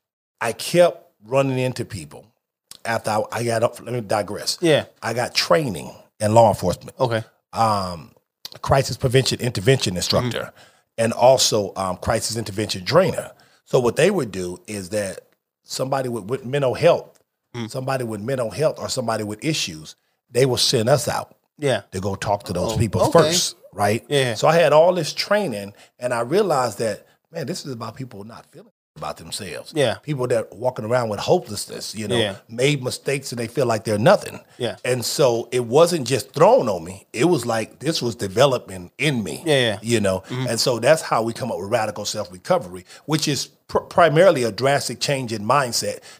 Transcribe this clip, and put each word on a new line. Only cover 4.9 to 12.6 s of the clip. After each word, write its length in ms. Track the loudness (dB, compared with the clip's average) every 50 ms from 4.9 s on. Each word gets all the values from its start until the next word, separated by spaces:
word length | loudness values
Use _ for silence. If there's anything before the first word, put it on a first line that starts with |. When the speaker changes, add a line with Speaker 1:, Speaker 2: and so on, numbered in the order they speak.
| _ -8 -6
Speaker 1:
I 100 | -6 -4
got 220 | -4 -4 -4 -2
training 580 | -2 2 2 2 2 2 -2 -4 -6 -8 -12 -16 -20 -20 _ _ -2
in 140 | 0 4 6
law 140 | 8 8 6
enforcement. 480 | 6 2 0 -2 -2 -2 -6 -10 -4 -2
Speaker 2:
Okay. 240 | -2 0 0 -2 -4 -6 _ _ _ _ -2
Speaker 1:
Um, 580 | 0 0 2 0 0 -2 -6 -8 -12 -14 -20 _ _ _ _ _ _ -20 -18 -16 -6
crisis 340 | -2 0 2 2 0 -2 -4
prevention 420 | -4 -2 2 2 2 2 2 -2 -2
intervention 540 | -4 -4 -4 0 2 4 4 4 2 -2 -4
instructor, 420 | -2 -2 0 0 0 0 0 -4 -4
Speaker 2:
Mm-hmm. 640 | -6 -8 -12 -20 -20 -20 _ _ _ _ _ -2 0
Speaker 1:
and 100 | 0 2
also, 600 | 6 6 8 8 6 4 2 0 0 -2 -2 -4
um, 220 | -4 -4 -4 -4
crisis 400 | -4 -2 -2 0 0 -2 -4 -6
intervention 480 | -6 -6 -6 -4 -4